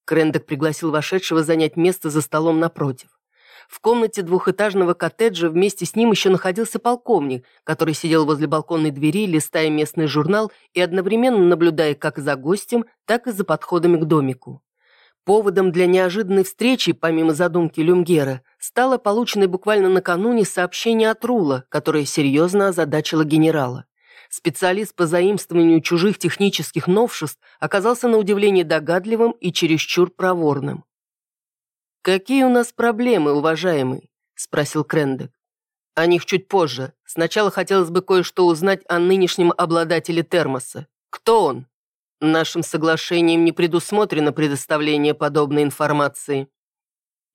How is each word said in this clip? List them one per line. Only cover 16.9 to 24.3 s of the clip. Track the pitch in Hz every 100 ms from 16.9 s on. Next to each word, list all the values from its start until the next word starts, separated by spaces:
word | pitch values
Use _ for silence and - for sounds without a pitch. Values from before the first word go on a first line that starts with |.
помимо | 143 165 160 160
задумки | 151 175 170 160 -
Люмгера, | 160 180 170 165 135 127 - _
стало | - - 254 247
полученное | 214 208 240 208 196
буквально | 185 208 214 190
накануне | 185 185 175 220 240
сообщение | 190 - 180 - 233 226 220
от | 220
Рула, | 240 240 156 131 -
которое | 151 151 151 139
серьёзно | - 143 143 175 202 196
озадачило | 175 156 151 151 160
генерала. | 156 156 160 156 127 127 - _ _ -
Специалист | -